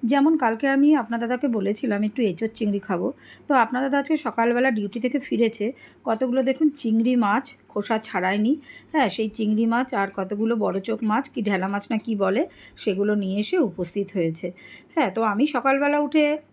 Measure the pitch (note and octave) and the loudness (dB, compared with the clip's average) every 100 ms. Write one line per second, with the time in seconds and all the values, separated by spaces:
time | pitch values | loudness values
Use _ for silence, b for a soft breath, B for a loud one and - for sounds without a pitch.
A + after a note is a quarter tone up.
0 | A#3 C#4 C#4 D#4+ A#3+ A3 C#4 C#4 C#4+ D4+ | 2 4 4 4 2 0 0 4 4 4
1 | G#3+ A3+ A#3 B3 C#4 A3+ G3 G#3+ A#3+ G3+ | 2 -6 -4 -2 0 0 -2 -2 -2 0
2 | G#3 G#3 A3+ E3 A3+ A3 G#3 G3+ - F3+ | -2 0 -2 0 -6 -4 -2 -2 -2 -2
3 | G3 - B B - C4+ A3+ B3 C4+ C#4 | -2 -6 B B 0 2 2 0 0 0
4 | C#4+ D#4 B3 - A#3 A#3+ C4 A3 G3+ A#3 | 0 -2 -2 0 0 2 2 0 -4 -4
5 | A#3+ C4 - A3 A3+ A3 G#3 C#4 B B | -2 -4 -4 0 0 0 -6 -6 B B
6 | - A3 C4 B3+ B3+ C4 D#4 C#4+ A#3 A3 | -4 -2 0 0 0 2 2 0 0 2
7 | A3+ B3 G#3 G#3+ - - _ - G3+ A3 | 2 2 2 0 -2 -16 _ -8 -2 -2
8 | A3 G3+ F#3 G3+ G#3+ D4+ B B B D#4 | -2 -2 0 0 0 0 B B B 0
9 | A#3+ - A3 G#3+ G#3+ G#3+ A3+ A3+ C4 A#3 | 0 0 -4 -2 -2 2 2 0 0 -2
10 | G3 G3 F#3 G3+ A3 A#3 G3+ F#3 G3 A3 | -4 -4 -6 -2 0 0 0 -2 -4 -4
11 | G#3+ G#3+ C4+ - G3+ G3 F#3+ G3+ - A3+ | 0 0 -2 -4 -2 -2 -2 -6 -4 -6
12 | A3+ G#3+ F#3+ G3+ E4+ B B - - F#3 | -2 0 0 2 -2 B B -8 -4 0
13 | G#3 G#3 F#3+ G3 G#3 F4+ B3 D#3+ F3 - | 0 0 0 -2 -2 0 0 0 -6 -4
14 | G3+ G3 E3 E3 F3+ F3+ B B B - | -4 0 -2 -2 -8 -10 B B B -2
15 | A#3+ - A3+ G3+ D4 C#4 C#4 C#4 C#4+ D4 | -2 0 -2 2 0 0 2 2 2 2
16 | D4 D#4 D4 D4+ - | 2 2 2 0 -6